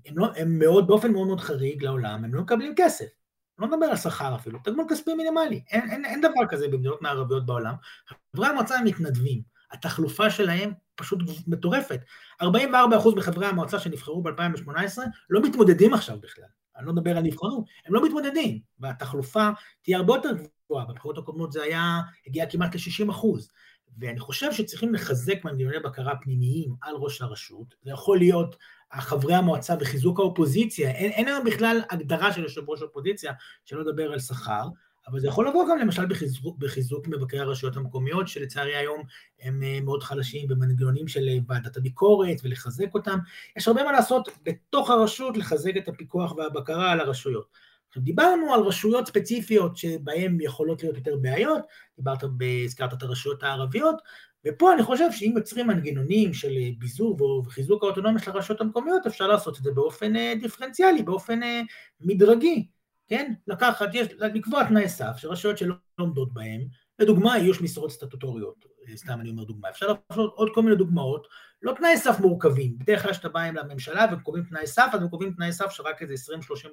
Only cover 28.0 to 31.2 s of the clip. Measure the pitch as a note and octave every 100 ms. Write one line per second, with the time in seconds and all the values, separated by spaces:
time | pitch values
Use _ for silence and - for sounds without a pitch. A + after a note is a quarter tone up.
28 | - F#3+ F3 F3 E3+ - - - _ C3+
29 | B2+ C#3+ C#3 F3 F3+ C#3 - E3+ C3 C#3+
30 | E3+ F3 F#3+ F3 D#3 C3+ A#3 - C#3 B2+
31 | G3 G#3+